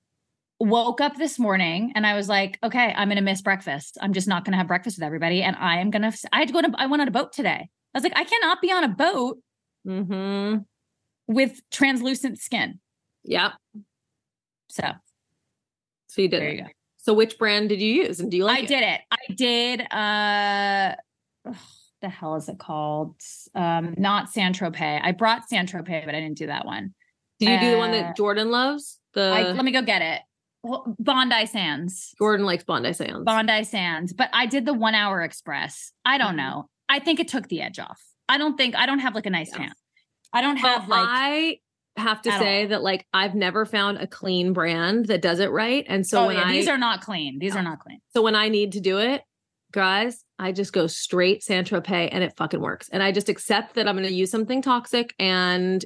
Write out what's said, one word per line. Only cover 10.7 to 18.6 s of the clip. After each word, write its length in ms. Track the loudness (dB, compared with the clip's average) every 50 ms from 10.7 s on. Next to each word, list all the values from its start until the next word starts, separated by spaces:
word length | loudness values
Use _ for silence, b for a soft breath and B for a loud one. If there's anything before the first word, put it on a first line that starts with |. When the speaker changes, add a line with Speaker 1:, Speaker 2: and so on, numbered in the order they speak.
| _ _ _ _ _ _ _ _ _ _ _
Speaker 1:
with 340 | 0 2 2 2 2 0 -6 -16 -6
translucent 680 | 0 2 2 2 2 2 0 -2 -2 -2 -4 -4 -6 -6
skin." 420 | -8 -4 -4 -2 -2 -4 -6 -12 _ _ _ _ _ _ _ _ -8
Speaker 2:
Yep. 280 | -4 -2 0 0 -2 -4 -8 _ _ -20 -20 -20 _ _ _ _ _ _ _ _ _ _ _ _ _ _ _ _ -16
Speaker 1:
So 240 | -10 -8 -6 -6 -6 -8 _ _ _ _ _ _ _ _ _ _ _ _ _ _ _ _ _ _ _ _ _ -8
Speaker 2:
So 140 | -2 0
you 60 | 2 2
did 140 | 2 0
Speaker 1:
there 60 | -2 -2
Speaker 2:
it. 60 | -6 -8
Speaker 1:
you 40 | -10
go. 40 | -14 -18 _ _ _ _ _
Speaker 2:
So 160 | 2 4 6
which 240 | 6 4 4 2 0
brand 300 | 0 2 2 2 2 2
did 120 | 0 2
you 120 | 2 2 2 2 2
use 140 | 0 -2 -4
and 100 | -4 -2
do 60 | 0
you 80 | 2 2
like 140 | 4 2
Speaker 1:
I 40 | 2